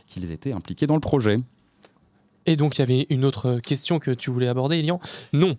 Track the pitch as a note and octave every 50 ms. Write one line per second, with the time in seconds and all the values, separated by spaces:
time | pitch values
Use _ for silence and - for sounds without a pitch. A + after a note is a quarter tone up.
0 | _ - - F#2 F2+ E2+ D#2+ D#2+ - C3+ A#2+ F2+ - - F2 - D3+ C#3+ D3+ D#3
1 | - - D3+ C#3 G#2+ G#2+ G#2 A#2+ B2+ - _ _ _ _ _ _ - - _ _
2 | _ _ _ _ _ _ _ _ - E3+ D#3+ C#3+ D3+ D3 - - C3+ B2 B2+ B2+
3 | C#3+ - D3 B2+ C3+ C#3 - - - B2+ B2 A#2+ - - C#3+ C3+ - - F3 D3+
4 | - C#3 B2 B2 - C3+ B2 B2 B2+ B2 A#2+ B2+ C3 C#3+ E3+ E3 D3+ D#3 F3+ F3
5 | - - - - - - - C#3+ F3+ F#3 C3